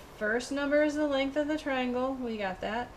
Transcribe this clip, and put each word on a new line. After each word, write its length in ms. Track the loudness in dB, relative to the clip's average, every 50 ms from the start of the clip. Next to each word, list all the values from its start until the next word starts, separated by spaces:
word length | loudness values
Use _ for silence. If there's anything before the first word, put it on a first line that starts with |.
| -10 -16 -10 -4
first 340 | -2 0 0 0 0 -2
number 300 | -2 -2 2 4 6 6
is 120 | 6 4 4
the 120 | 2 2
length 320 | 2 2 2 0 2 0 0
of 100 | 0 0
the 80 | -2
triangle. 640 | -2 -2 -2 0 0 0 0 0 0 0 -2 -2 -4
We 160 | -4 -6 -4
got 240 | -4 -4 -4 -4 -4
that. 300 | -4 -4 -4 -4 -6 -6 -10